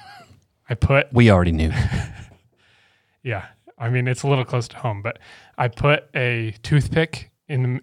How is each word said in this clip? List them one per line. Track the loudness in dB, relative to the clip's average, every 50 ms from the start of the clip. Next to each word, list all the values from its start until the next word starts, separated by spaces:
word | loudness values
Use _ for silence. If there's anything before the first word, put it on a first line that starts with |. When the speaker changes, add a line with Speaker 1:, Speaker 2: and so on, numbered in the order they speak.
| -20 -20 -20 -20 -20
Speaker 1:
<laughs> | -20 _ _ _ _ _ _ _ -10
I | -4
put | -2 0 2 4 2 2 2 4
Speaker 2:
We | 6 6 8
already | 8 6 4 2
knew. | 2 0 0 0 0 0
Speaker 1:
<laughs> | -2 -2 -2 -4 -6 -8 -12 -16 -20 -20 -20 _ _ _ _ _ _ _ _ _ _ _ _ _ _ _ _ _ -8
Yeah. | -8 -8 -8 -8 -12 _ _ _ -20 -14 -8
I | -4 -2
mean, | -2 0 0 -2
it's | -2 -2 -2
a | 0
little | 0 0 0
close | -2 -4 -4 -6 -6
to | -10 -8
home, | -8 -6 -4 -4
but | -4 -4 -4 -6 -12 -20 -20 -20 -20 _ _ -4
I | -4 -4
put | -2 0 2 2 2 2 0 _ -6
a | -4 -2 -2 -2 -2 -4 -6 -8 -10 -4
toothpick | 0 2 2 2 0 0 -2 -2 -2 -4 -10 -16 -18 _ _ _ -8
in | -4 -2 -2
the, | -2 -4 -4